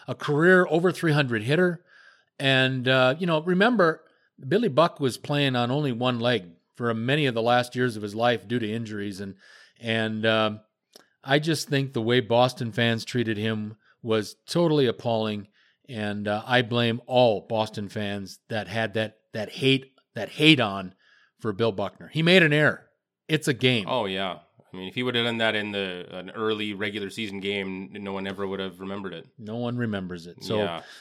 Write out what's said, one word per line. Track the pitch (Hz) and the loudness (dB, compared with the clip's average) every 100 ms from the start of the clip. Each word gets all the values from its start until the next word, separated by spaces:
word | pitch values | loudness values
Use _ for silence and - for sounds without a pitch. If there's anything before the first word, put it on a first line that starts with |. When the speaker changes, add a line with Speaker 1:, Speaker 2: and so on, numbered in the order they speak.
| - | -12
Speaker 1:
a | |
career | 120 - 147 175 185 180 | -8 -2 4 6 6 6
over | 175 175 | 2 2
three | 156 165 | 2 2
hundred | 147 135 113 | 2 2 0
hitter. | 113 160 180 165 - _ - _ _ - | 0 2 2 0 -10 _ -20 _ _ -4
And, | 139 131 131 131 127 | 2 4 2 0 2
uh, | 131 127 151 | 4 4 2
you | 180 | 0
know, | 156 | 0
remember, | 170 180 214 233 170 156 _ _ _ _ 131 | 2 4 4 6 4 2 _ _ _ _ -2
Billy | 190 226 | 0 2
Buck | 131 170 - | 4 4 2
was | 135 - | -2 -2
playing | - 147 139 127 | -4 0 2 2
on | 120 | 0
only | 139 143 | 0 -2
one | 117 127 120 | 0 0 0
leg | 120 117 87 85 _ - | 0 0 -4 -16 _ -6
for | 120 | -4
many | 113 117 151 139 | -2 0 0 0
of | |
the | 113 | 0
last | 117 123 123 123 | 2 2 0 -2
years | 127 107 | -2 -2
of | |
his | 104 | -8
life | 107 120 113 98 | 0 0 0 -2
due | 120 | -4
to | 107 | -2
injuries, | 113 110 107 104 95 | -6 -8 -8 -8 -8
and, | 98 95 - - _ _ | -12 -14 -20 -20 _ _
and, | 117 113 110 110 | -4 -2 -2 0
um, | 110 110 110 107 - _ _ - _ _ | 0 2 0 -2 -14 _ _ -20 _ _
I | 135 147 | -2 0
just | 156 151 - | 0 -2 -2
think | 139 135 | -2 -2
the | 120 | -2
way | 110 123 | 2 2
Boston | 107 117 127 - 120 | 4 4 4 0 -6
fans | 107 117 113 - | 0 0 0 -2
treated | 123 113 104 | -2 -2 -2
him | 110 110 107 107 _ _ | -2 -4 -8 -12 _ _
was | 117 110 104 - - | -2 -2 -2 -12 -4
totally | 170 170 151 123 | 0 2 4 2
appalling. | - 120 113 110 104 98 _ _ _ - | 0 -2 -2 -2 -4 -10 _ _ _ -14
And, | 110 104 104 104 | -8 -6 -4 -2
uh, | 104 120 | -4 2
I | 123 | 2
blame | 113 120 117 117 - | 2 0 0 -2 0
all | 123 123 98 - | 4 6 4 -2
Boston | 113 107 107 98 | -2 -2 -4 -8
fans | 110 101 101 95 - _ | -6 -6 -6 -10 -16 _
that | 110 92 | -8 -6
had | 110 110 107 | -4 -2 -2
that, | 107 - _ | -4 -8 _
that | 110 104 | -10 -10
hate, | - 135 131 - _ _ 117 | 0 2 2 0 _ _ -10
that | 98 | -10
hate | - 156 143 | 4 6 6
on | 110 98 95 - _ _ _ _ | 4 -4 -10 -14 _ _ _ _
for | 113 | -8
Bill | 98 113 | -2 -2
Buckner. | 98 98 - - | 0 -6 -8 -8
He | 151 | 0
made | 165 185 | 4 6
an | 160 | 6
error. | 147 143 - - _ _ _ - | 4 2 0 -10 _ _ _ -4
It's | 151 156 | -2 0
a | |
game. | 117 127 120 95 | 0 2 2 0
Speaker 2:
Oh, | 123 101 | -4 -2
yeah. | 95 95 78 _ _ _ | -4 -6 -8 _ _ _
I | 92 | -14
mean, | 92 | -10
if | 123 | -6
he | |
would | 123 | -2
have | 120 120 | -2 -2
done | 117 | 0
that | 110 | 0
in | 107 104 | 0 -2
the, | 101 98 90 - | -4 -4 -8 -12
an | 90 90 | -14 -12
early | 110 110 107 107 | -4 -2 -2 -4
regular | 98 107 104 98 | -4 -6 -6 -8
season | 113 107 98 | -8 -8 -6
game, | 98 101 95 95 98 | -4 -4 -4 -8 -10
n-, | 101 | -10
no | 98 | -8
one | 98 95 | -8 -8
ever | 95 95 | -6 -6
would | 98 | -6
have | 95 87 | -8 -10
remembered | 95 98 98 | -10 -10 -10
it. | 82 - - | -12 -16 -18
Speaker 1:
No | 107 117 | -12 -8
one | 120 123 | -6 -4
remembers | 117 101 90 87 87 | -4 -4 -6 -10 -14
it. | - | -16
So | 95 110 | -4 -2
Speaker 2:
Yeah, | 101 82 - - | -2 -6 -12 -20